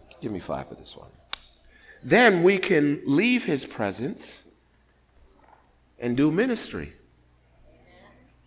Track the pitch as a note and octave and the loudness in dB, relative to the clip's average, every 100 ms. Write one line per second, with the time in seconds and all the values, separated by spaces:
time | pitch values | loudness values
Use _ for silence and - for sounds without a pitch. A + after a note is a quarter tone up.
0 | - - A#2+ G2 - C2+ - - - - | -20 -14 -10 -10 -8 -10 -10 -18 -20 -20
1 | - - _ - - - _ - - - | -20 -20 _ -12 -12 -20 _ -20 -20 -14
2 | C3 F#3 B3 F3+ F3 G3 - D#3+ D3 D3 | 2 6 6 6 4 4 2 2 2 0
3 | - C#3+ A#3 B3 - C#3 - - G#2 F#2+ | 0 2 2 2 0 -4 -4 -6 -4 -4
4 | B2+ A3 - - - _ _ _ _ _ | -8 -10 -16 -20 -20 _ _ _ _ _
5 | _ _ _ _ _ - _ _ _ - | _ _ _ _ _ -20 _ _ _ -10
6 | A#2+ A#2+ D3+ E3 B3+ A#3 - G2 D2+ - | -4 0 2 2 0 -2 -8 -12 -12 -16
7 | _ _ _ _ _ _ - - _ - | _ _ _ _ _ _ -20 -20 _ -20
8 | - - _ _ | -20 -20 _ _